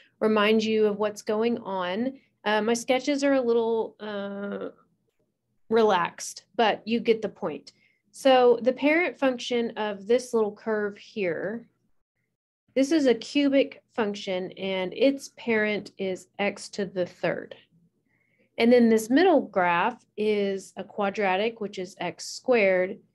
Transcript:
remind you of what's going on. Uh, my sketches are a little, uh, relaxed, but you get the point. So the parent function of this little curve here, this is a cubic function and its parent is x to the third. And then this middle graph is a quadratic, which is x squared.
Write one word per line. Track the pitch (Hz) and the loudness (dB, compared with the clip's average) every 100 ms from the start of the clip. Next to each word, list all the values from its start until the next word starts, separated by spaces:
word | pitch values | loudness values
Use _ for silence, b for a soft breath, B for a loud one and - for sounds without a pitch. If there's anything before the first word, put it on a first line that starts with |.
| b b | b b
remind | 214 214 208 220 | 0 2 2 2
you | 214 220 214 | 2 2 0
of | 202 | 0
what's | 214 208 | -4 -6
going | - 214 233 233 | -6 -2 -2 -4
on. | - 190 175 196 254 - B _ | -6 -6 -4 -4 -6 -8 B _
Uh, | 208 214 | -2 0
my | 214 | 0
sketches | 233 233 247 262 277 | -2 0 -2 0 0
are | 285 | 2
a | 269 | 2
little, | 233 233 226 226 214 - | 2 0 0 -2 -4 -8
uh, | 214 202 202 202 202 196 - - _ _ _ _ _ _ _ _ - | -12 -10 -8 -10 -10 -10 -10 -14 _ _ _ _ _ _ _ _ -2
relaxed, | 226 214 185 170 - - - - - | 2 4 2 0 -6 -14 -14 -10 0
but | 220 175 214 | 2 0 -2
you | 226 | -2
get | 233 220 | 2 0
the | 202 | 0
point. | - 180 147 - - _ _ _ | -8 -8 -8 -14 -20 _ _ _
So | - 269 254 247 233 | -2 4 6 6 4
the | 226 | 2
parent | 254 277 320 359 - | 0 2 2 0 0
function | 269 247 - 240 233 - | -2 -2 -4 -4 -4 -4
of | 214 196 196 | -8 -6 0
this | 247 247 | 0 0
little | 226 214 | -2 -2
curve | 208 226 214 208 202 | -4 -6 -4 -4 -8
here, | - 220 180 160 180 233 233 _ _ _ _ _ _ _ _ _ _ - | -14 -6 -4 -4 -6 -10 -14 _ _ _ _ _ _ _ _ _ _ -2
this | 277 | 2
is | 320 269 | 2 2
a | 226 | 2
cubic | - 285 285 277 269 - _ | 0 0 2 2 0 -4 _
function | - 208 202 202 185 185 | -4 -4 -4 -6 -6 -6
and | - 190 190 185 | -8 -6 -4 -4
its | - 269 277 - - | 0 0 0 -8 -12
parent | - 220 214 208 202 - | -4 -2 0 -4 -8 -8
is | 190 180 - - | -6 -6 -10 -6
x | 202 202 - | -4 -6 -10
to | - 196 | -8 -6
the | 185 175 | -4 -6
third. | - 170 - - - _ _ _ _ _ _ _ _ _ - | -4 -4 -4 -8 -16 _ _ _ _ _ _ _ _ _ 0
And | 233 | 4
then | 247 226 | 6 6
this | 220 220 | 4 2
middle | 262 381 294 | 4 6 4
graph | - 196 175 170 208 240 _ - | 2 0 2 2 0 -4 _ -4
is | 214 208 196 196 - - | -2 0 0 -4 -8 -14
a | |
quadratic, | 196 - 202 196 196 185 226 226 | -12 -4 -4 0 0 0 -2 -4
which | 202 196 | -10 -8
is | 185 - | -12 -8
x | 175 165 - | -8 -8 -12
squared. | - - 240 196 185 185 208 _ | -8 0 2 4 2 0 -6 _